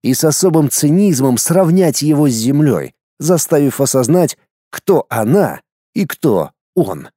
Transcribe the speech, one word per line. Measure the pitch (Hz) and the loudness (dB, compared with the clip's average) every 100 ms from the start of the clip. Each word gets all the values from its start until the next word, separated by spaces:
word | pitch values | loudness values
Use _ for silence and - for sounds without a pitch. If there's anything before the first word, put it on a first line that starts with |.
и | 120 | -2
с | 131 | 0
особым | 160 151 185 160 147 | 0 0 0 2 0
цинизмом | - 147 170 202 135 135 120 | 0 0 2 2 2 0 -2
сравнять | - 180 180 180 175 - | 0 0 2 2 2 0
его | 143 147 151 | 0 2 2
с | |
землей, | 113 117 139 151 92 65 _ _ _ | 0 0 0 2 0 -4 _ _ _
заставив | 147 175 - 156 143 - | -2 0 2 0 0 0
осознать, | 139 135 123 175 165 - _ _ _ | -2 0 0 2 0 -4 _ _ _
кто | - - 170 - | -12 0 0 0
она | 120 110 185 151 71 _ _ _ | -4 0 2 0 -4 _ _ _
и | - 185 | -6 -6
кто | - 151 95 73 _ _ - | -2 0 0 -2 _ _ -4
он. | 101 80 65 | -4 -4 -14